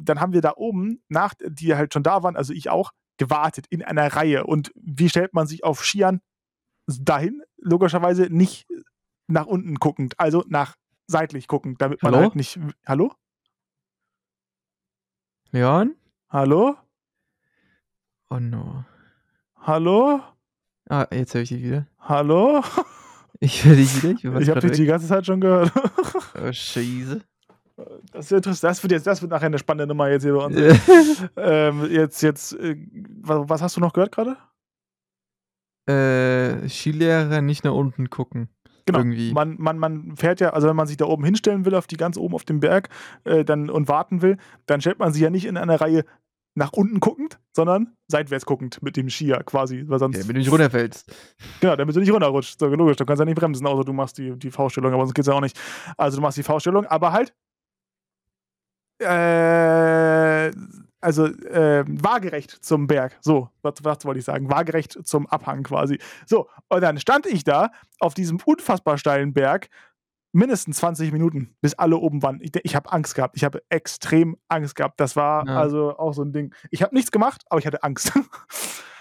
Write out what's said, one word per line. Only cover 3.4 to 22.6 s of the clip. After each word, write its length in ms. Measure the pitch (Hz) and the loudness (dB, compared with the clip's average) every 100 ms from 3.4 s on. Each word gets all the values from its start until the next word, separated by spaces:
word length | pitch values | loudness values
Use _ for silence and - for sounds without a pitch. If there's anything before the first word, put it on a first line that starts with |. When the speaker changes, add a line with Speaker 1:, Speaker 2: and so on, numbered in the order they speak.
| 156 - - | -2 -4 -8
Speaker 1:
in 140 | 170 | -8
einer 240 | - 156 147 147 | -4 0 0 0
Reihe. 280 | 160 139 - | 0 0 0
Und 260 | 156 143 - | -2 -2 -10
wie 320 | 170 139 170 | -10 0 2
stellt 280 | 170 185 165 | 2 0 -2
man 100 | 151 | -4
sich 180 | 160 | -4
auf 220 | 165 143 - | -4 -4 -2
Skiern 340 | 202 190 185 _ _ _ _ _ _ - | 0 0 0 _ _ _ _ _ _ -10
dahin? 560 | 127 135 147 170 294 302 _ | -6 -2 0 -2 -6 -16 _
Logischerweise 600 | 180 170 185 175 175 180 | 0 2 2 2 0 2
nicht 420 | 185 165 185 - - 339 - _ _ _ - | 2 2 2 0 -16 -18 -18 _ _ _ -4
nach 180 | 160 156 | -4 -2
unten 300 | 185 190 143 | -6 -6 -4
guckend, 440 | 151 143 131 - | -4 -4 -6 -2
also 240 | 160 165 - | 0 0 0
nach 260 | 151 139 - _ _ - | -4 -4 -10 _ _ -6
seitlich 420 | 165 160 135 - | -4 -4 -8 -6
guckend, 320 | 143 135 127 | -6 -4 -4
damit 220 | 139 143 | -4 -2
man 100 | 160 | 2
Speaker 2:
Hallo? 120 | 123 | 4
Speaker 1:
halt 120 | 202 147 | 4 0
nicht, 240 | 131 180 151 - - | -6 -8 -12 -10 -4
hallo? 260 | 135 226 - _ _ _ _ _ _ _ _ _ _ _ _ _ _ _ _ _ _ _ _ _ _ _ | -2 -2 -4 _ _ _ _ _ _ _ _ _ _ _ _ _ _ _ _ _ _ _ _ _ _ _
Speaker 2:
Leon? 440 | 127 127 160 233 320 _ _ _ | -2 2 2 0 -4 _ _ _
Speaker 1:
Hallo? 460 | 139 139 156 254 285 _ _ _ _ _ _ _ _ _ _ _ _ _ _ - | 0 2 4 2 0 _ _ _ _ _ _ _ _ _ _ _ _ _ _ -12
Speaker 2:
Oh 100 | 127 | -8
no. 440 | 120 117 123 131 123 _ _ _ _ _ _ _ | -6 -6 -8 -12 -14 _ _ _ _ _ _ _
Speaker 1:
Hallo? 640 | - 160 170 202 269 285 - _ _ _ _ _ - | -2 0 2 4 4 0 -4 _ _ _ _ _ -6
Speaker 2:
Ah, 160 | 143 - | -4 -2
jetzt 240 | 120 127 120 | -4 -4 -4
hör 60 | |
ich 80 | 120 | -4
dich 120 | 123 | -6
wieder. 220 | 123 139 143 _ | -4 -4 -6 _
Speaker 1:
Hallo? 640 | - 147 147 165 247 294 | -2 0 2 4 4 2